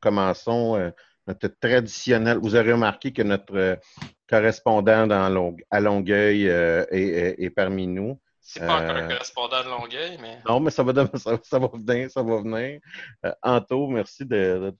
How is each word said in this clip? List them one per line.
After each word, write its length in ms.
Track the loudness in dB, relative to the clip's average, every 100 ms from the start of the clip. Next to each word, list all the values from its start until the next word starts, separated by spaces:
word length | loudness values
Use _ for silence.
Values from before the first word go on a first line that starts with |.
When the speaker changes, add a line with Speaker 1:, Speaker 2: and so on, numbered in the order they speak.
Speaker 1:
commençons, 720 | 0 2 2 0 -2 0 0 0
euh, 140 | -2 -8 _ _ -12
notre 200 | -8 -8
traditionnel. 880 | -4 2 2 0 -4 0 2 2 0
Vous 160 | 2 4
avez 180 | 4
remarqué 400 | 4 2 -2 -6
que 80 | -2
notre, 340 | 0 0 -2 -2
euh, 180 | 0 -2 -8 -18 -18 -18 _
correspondant 800 | 2 2 2 2 2 4 4 4
dans 220 | 2 2
Long-, 260 | 0 -2 -6 -4
à 80 | 0
Longueuil, 720 | 2 0 0 2 4 4 2
euh, 340 | 2 2 2 0
est, 100 | -2
est, 320 | 0 0 -2 -2
est 60 | -4
parmi 360 | -2 -2 -2 -4
nous. 320 | -4 -6 -10 _ _
Speaker 2:
C'est 180 | -20 -8
pas 240 | -2 -2
encore 120 | -2 -4
Speaker 1:
Euh, 80 | -4
Speaker 2:
un 20 |
correspondant 560 | -6 -8 -8 -6 -4
de 60 | -6
Longueuil, 480 | -8 -10 -10 -10 -12
mais 180 | -16 -10 -2
Speaker 1:
Non, 120 | 0
mais 120 | 0
ça 120 | 0
va 80 | 2
de-, 140 | 2 0
<laughs> 60 | -2
ça, 220 | -4 -4
ça 160 | -2 -2
va 100 | -2
venir, 380 | -4 -2 -2 -2
ça 100 | -4
va 200 | -2 -2
venir. 380 | -2 -6 -8 -12 -18 -20 -20 -10 -8
Euh, 60 | -4
Anto, 440 | 2 2 2 -2 -2
merci 380 | -2 -4 -10 -2
de, 480 | 0 2 0 -4